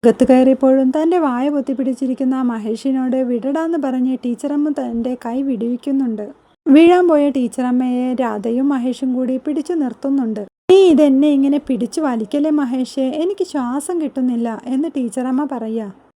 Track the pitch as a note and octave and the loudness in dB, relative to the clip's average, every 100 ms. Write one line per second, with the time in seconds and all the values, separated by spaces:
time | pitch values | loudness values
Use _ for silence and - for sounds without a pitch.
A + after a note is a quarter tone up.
0 | A#3 G#3 B3+ B3+ C4 C4 C4 C4 C4 D4+ | 2 2 4 6 6 4 4 4 2 2
1 | D#4+ F4 D4+ B3 C#4 D4 C4 C4 C4 B3 | 2 2 0 0 -2 -2 -4 -4 -4 -2
2 | C4 B3+ C4 C4 B3 A3+ G#3+ A3+ C4+ C4 | -4 -2 -2 0 -2 -4 -6 -4 -2 -2
3 | B3+ C4 B3+ B3 B3+ D4 E4 E4 C4+ B3+ | -2 -2 -2 -2 -2 -4 -2 -2 -2 -2
4 | B3+ B3+ B3 A#3 C#4+ D4 D4+ D4 B3 A#3 | -2 -2 -4 -6 -4 -2 -2 -2 -4 -4
5 | A#3+ B3+ A#3 B3 C#4 A#3 A#3 A#3+ - C4+ | -4 -6 -6 -4 -4 -4 -4 -4 -4 -2
6 | B3+ G#3+ G#3 - _ _ - C#4 E4+ F4+ | -2 -4 -10 -14 _ _ 6 8 8 6
7 | F4+ D4+ C#4+ C4+ A#3+ - B3 B3 B3+ B3 | 4 4 2 0 -4 -4 -2 0 0 -2
8 | B3+ B3+ A#3+ G#3 A3 A#3 C#4 C#4 B3 B3 | -2 -2 -4 -4 -4 0 0 0 -2 -2
9 | C4 B3 B3+ C4 D4+ D4+ D4 F4 C4 A#3+ | -4 -2 -2 -4 -4 -6 -4 -2 -4 -4
10 | C#4 C#4 A#3 G#3+ G3 _ _ F#4+ F#4 D4+ | -2 -2 -2 -4 -10 _ _ 6 6 6
11 | D4 C4 D4 C#4+ C4+ C#4+ D4 A#3+ A#3+ - | 4 4 4 2 2 0 -2 -4 -4 -4
12 | D4+ A#3 A3 C#4+ D4+ D4+ C4 B3+ B3 - | -4 -4 -4 -2 0 0 -2 -4 -4 -4
13 | C4 C#4 E4+ G4+ F4+ D4+ A#3+ C4+ C#4 F4 | -4 -2 -4 -4 -4 -4 -4 -6 -4 -4
14 | D4 - B3+ A#3+ A#3 A3 - C4 D#4+ D4 | -4 -4 -4 -2 -4 -6 -6 -4 -2 -4
15 | A#3+ - B3+ B3+ D4 B3+ A3+ A3+ G#3 - | -6 -4 -4 -2 -4 -6 -6 -6 -8 -14
16 | _ | _